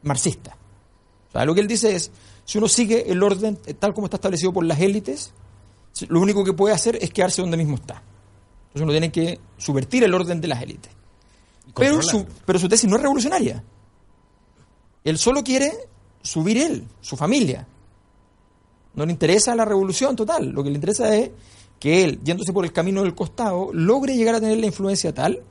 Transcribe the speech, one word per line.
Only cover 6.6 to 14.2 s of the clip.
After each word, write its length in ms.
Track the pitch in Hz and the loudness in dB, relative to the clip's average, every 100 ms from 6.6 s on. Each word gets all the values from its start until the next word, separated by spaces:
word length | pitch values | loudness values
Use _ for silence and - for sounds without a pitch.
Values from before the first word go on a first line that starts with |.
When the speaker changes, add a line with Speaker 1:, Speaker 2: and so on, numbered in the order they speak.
| 196 214 | 2 2
Speaker 1:
hacer 220 | 226 233 | 0 -2
es 100 | 196 | -4
quedarse 300 | - 185 - | 0 0 0
donde 140 | 180 165 | -2 -2
mismo 200 | 156 131 | -2 -4
está. 280 | - - - - _ _ _ - _ | -8 -18 -20 -20 _ _ _ -20 _
Entonces 100 | 143 | -6
uno 80 | 156 | 0
tiene 180 | 151 165 | 0 0
que 260 | 165 165 - - - | -2 -2 -4 -14 -14
subvertir 480 | - 139 131 254 226 | -4 -2 0 2 4
el 80 | |
orden 260 | 180 175 170 | 2 0 -4
de 80 | 160 | -4
las 140 | 127 | -6
élites. 300 | 123 - - - - _ _ _ _ _ - | -8 -14 -20 -20 -20 _ _ _ _ _ -18
Speaker 2:
Y 40 | |
Speaker 1:
Pero 220 | - 269 302 | 0 2 4
Speaker 2:
controlarlo. 340 | - 220 190 | 2 -2 -4
Speaker 1:
su, 100 | - - | -12 -2
pero 120 | 214 | 0
su 120 | 185 | 4
tesis 200 | 226 226 | 4 4
no 60 | 208 | 2
es 60 | |
revolucionaria. 600 | 277 277 240 359 196 110 - - _ _ _ _ | 2 0 0 0 -2 -4 -14 -20 _ _ _ _